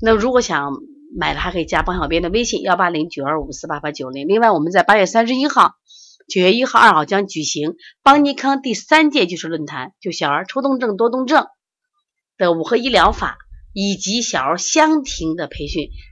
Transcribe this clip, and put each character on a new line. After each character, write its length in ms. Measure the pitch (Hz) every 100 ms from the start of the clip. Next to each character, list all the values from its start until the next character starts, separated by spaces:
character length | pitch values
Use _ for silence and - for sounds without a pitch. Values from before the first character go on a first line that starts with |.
那 140 | 220
如 160 | 220 233
果 100 | 247
想 320 | 240 156 143 135 - - 320 -
买 180 | 156
的， 60 | 147
还 100 | 180
可 80 | 180
以 80 | 156
加 160 | 170
邦 160 | 185 180
小 80 | 147
编 160 | 165
的 80 | 175
微 140 | 208
信： 180 | 240 202
幺 140 | 190 175
八 140 | 180
零 180 | 170 156
九 160 | 147
二 180 | 139 156
五 80 | 139
四 160 | - 151
八 140 | 147
八 100 | 151
九 200 | 147 131
零。 180 | 135 147
另 120 | 208
外， 120 | 233
我 80 | 175
们 100 | 156
在 140 | 185
八 120 | 170 208
月 100 | 190
三 200 | 226 233
十 80 |
一 120 | 254 285
号、 280 | 262 180 - _ - - _ _
九 120 | 190
月 120 | 185
一 120 | 226
号、 160 | 254 226
二 120 | 226
号 120 | 165
将 240 | 147 196 190
举 160 | 160
行 320 | 147 156 151 339 - _
邦 220 | - 294
尼 100 | 285
康 260 | 277 277 269
第 140 | 269
三 380 | 214 - 311 302
届， 140 | 277 180
就 100 | 175
是 100 | 160
论 180 | 165
坛， 280 | 147 143 131 _
就 100 | -
小 180 | 160 156
儿 160 | 147
抽 160 | 185 262
动 200 | 277 262
症、 160 | 240 190
多 120 | 233
动 180 | 254 254
症 200 | 294 - _ _ _ _ _ _ _ _ _
的 160 | 180
五 120 | 165
合 120 | 160 240
一 120 | 254
疗 240 | 214 180
法， 260 | - 160 - _ - -
以 240 | 98 101 135
及 260 | - 226
小 200 | 233 147
儿 160 | 135 175
箱 460 | - 311 311 311
庭 320 | 269 - 160 165
的 100 | 151
培 220 | - 143
训。 220 | - 143 - -